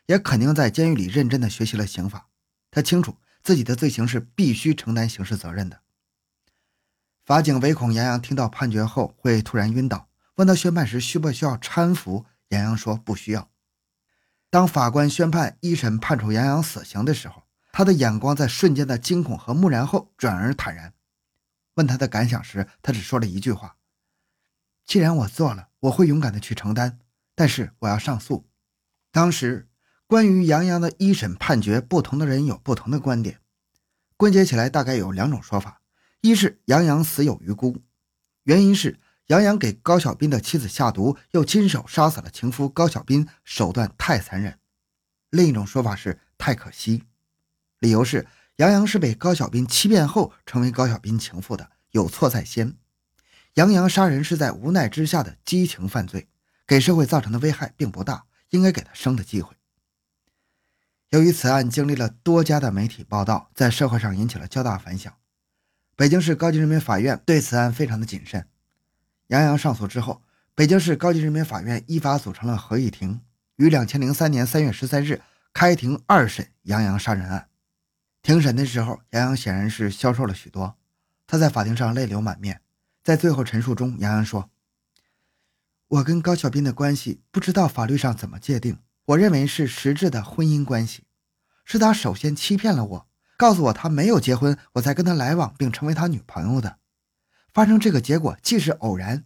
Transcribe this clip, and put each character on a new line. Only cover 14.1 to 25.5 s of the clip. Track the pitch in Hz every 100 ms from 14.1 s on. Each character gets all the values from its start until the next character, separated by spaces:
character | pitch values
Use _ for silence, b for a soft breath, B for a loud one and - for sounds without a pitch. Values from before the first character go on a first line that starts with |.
| _ _ _ _
当 | 175 185
法 | 147 120
官 | 143 147
宣 | - 165
判 | 165 135 -
一 | 175 165
审 | 117 110
判 | - 135
处 | 107
杨 | 110
洋 | 135 151
死 | 156 98
刑 | - 104
的 | 131
时 | 147 -
候， | - _ _ _
他 | -
的 | 196
眼 | 160 120 107
光 | 135
在 | 143 127
瞬 | - 185
间 | 139
的 | 135 120
惊 | - 175
恐 | 151 92
和 | -
木 | 147 185
然 | 117 135
后 | - - -
转 | 123 90
而 | 113
坦 | 139 107
然。 | 85 82 - _ _ _ _ _ _ _
问 | - 143
他 | 127
的 | 131
感 | 107 123
想 | 120
时， | - 98 95 b
他 | -
只 | 117
说 | - 127
了 | 107
一 | 95
句 | 127
话 | 101 92 _ _ _ _ _ _ _ _ _ _ _
：“既 | - 208
然 | 160 160
我 | 104
做 | - 151